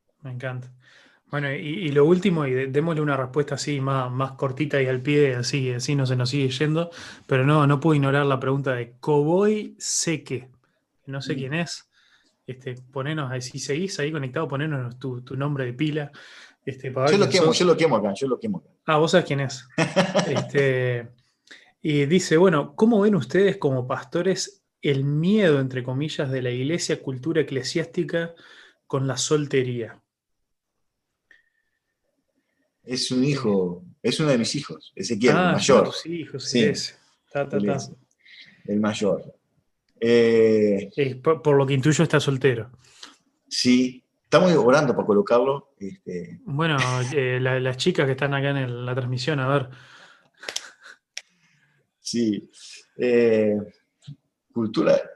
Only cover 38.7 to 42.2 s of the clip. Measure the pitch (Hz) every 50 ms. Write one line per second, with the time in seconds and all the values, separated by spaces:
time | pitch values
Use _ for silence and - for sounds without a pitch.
38.7 | 104 104 107 104 104 - 110 98 87 80 - - - _ _ _ _ _ _ _
39.7 | _ _ _ _ _ _ 113 117 120 120 117 117 117 113 113 110 110 107 107 104
40.7 | 101 92 - - - - 143 131 123 127 - 165 160 151 - 151 143 139 139 135
41.7 | 139 135 127 151 151 - 170 147 - 151